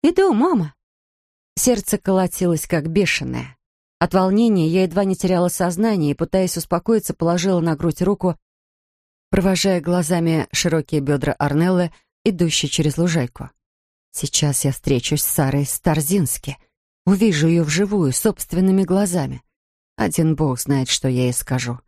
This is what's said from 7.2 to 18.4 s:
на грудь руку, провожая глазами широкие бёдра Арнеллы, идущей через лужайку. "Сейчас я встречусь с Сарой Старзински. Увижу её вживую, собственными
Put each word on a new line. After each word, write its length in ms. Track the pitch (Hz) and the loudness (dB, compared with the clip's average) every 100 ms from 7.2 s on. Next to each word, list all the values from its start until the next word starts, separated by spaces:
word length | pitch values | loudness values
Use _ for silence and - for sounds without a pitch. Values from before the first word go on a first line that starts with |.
| 165 175 190 180 | 0 0 0 0
на 160 | 165 151 | 0 0
грудь 240 | 170 - | -2 0
руку, 340 | - 202 185 165 _ _ _ _ _ _ _ _ _ | -2 0 -2 -4 _ _ _ _ _ _ _ _ _
провожая 540 | 190 190 185 196 180 | 0 2 0 0 0
глазами 680 | 156 180 156 175 165 160 - | 0 -2 0 0 2 0 -2
широкие 500 | - 175 160 - 151 | -4 0 -2 0 -2
бёдра 300 | 139 143 143 | 0 0 -2
Арнеллы, 600 | - 143 143 175 180 175 - _ _ | -2 0 2 2 2 -2 -6 _ _
идущей 440 | - 180 170 - 143 | -4 0 0 0 -2
через 280 | - 151 147 | 0 0 0
лужайку. 540 | 175 160 123 - 113 _ _ _ _ _ _ | 0 0 -4 -8 -18 _ _ _ _ _ _
"Сейчас 540 | - 147 - 147 139 | -10 -4 0 0 0
я 80 | 139 | -2
встречусь 500 | 131 - 131 - 151 | -4 -2 -2 0 -2
с 40 | - | -2
Сарой 400 | - 135 139 139 | 0 0 0 -4
Старзински. 920 | - 175 156 143 196 139 - - 139 _ _ _ _ | -2 0 0 0 0 0 -4 -10 -14 _ _ _ _
Увижу 420 | - 196 220 151 165 | 0 2 2 2 2
её 160 | 170 | 2
вживую, 500 | 151 156 202 208 143 | 0 -2 0 0 0
собственными 720 | 127 220 - | 0 -2 -4